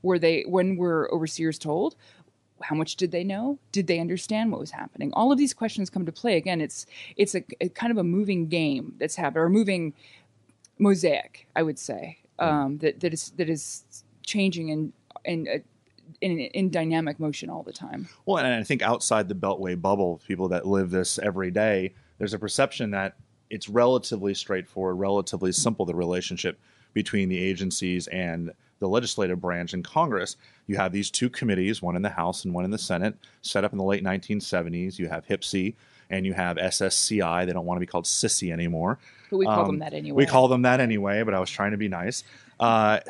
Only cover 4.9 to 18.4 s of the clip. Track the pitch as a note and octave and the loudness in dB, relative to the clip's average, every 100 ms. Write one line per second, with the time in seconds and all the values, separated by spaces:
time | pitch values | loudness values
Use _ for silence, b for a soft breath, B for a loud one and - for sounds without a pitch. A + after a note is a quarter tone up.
4.9 | - C#3+ - A#3+ C#4 C#4 - A3+ - F#3+ | -6 -2 2 4 6 4 2 -4 -2 -4
5.9 | G3 E3 D#3+ A#3+ F3+ F#3 E3+ D3+ - - | -2 -4 -4 2 2 2 -2 -2 -6 -14
6.9 | B B - G3+ F#3 - - F3+ - A#3 | B B 0 0 0 -6 -6 -6 -2 0
7.9 | A3 F3 F3+ G3+ F#3 D#3+ E3 D#3 C3+ D3+ | 0 2 0 2 0 0 0 0 0 -6
8.9 | - D#3 - D3+ C#3+ E3 G3 G3+ F#3 E3 | -6 -4 -2 -2 2 4 4 4 0 -2
9.9 | - b b b _ _ _ _ _ G#3 | -8 b b b _ _ _ _ _ 4
10.9 | F#3+ E3 C#3+ - - - - D#3+ D3+ - | 6 4 2 -2 -14 -4 0 0 -2 -8
11.9 | G#2 E3 D#3+ _ - E3 D3+ C3+ D3 D#3 | -8 -10 -16 _ -2 2 2 0 0 -2
12.9 | - F3 D#3+ - - D#3+ D#3+ - - - | 0 -2 -4 -8 -4 -2 -2 -4 -14 -16
13.9 | - _ _ - G#3 F#3+ E3+ D#3+ D#3 D#3 | -20 _ _ -6 0 2 0 -4 -2 -4
14.9 | - _ - - E3 D#3 C#3 - _ _ | -6 _ -10 -6 -4 -2 -4 -6 _ _
15.9 | _ - - F#3 E3 B2+ - F#3+ E3+ D#3+ | _ -20 -4 -2 -2 -2 0 0 0 0
16.9 | D#3+ D#3+ D3 D#3 C#3+ - - - - - | 0 0 -2 -4 -4 -8 -10 -12 -14 -12
17.9 | - - B - F#3 | -12 -12 B -2 2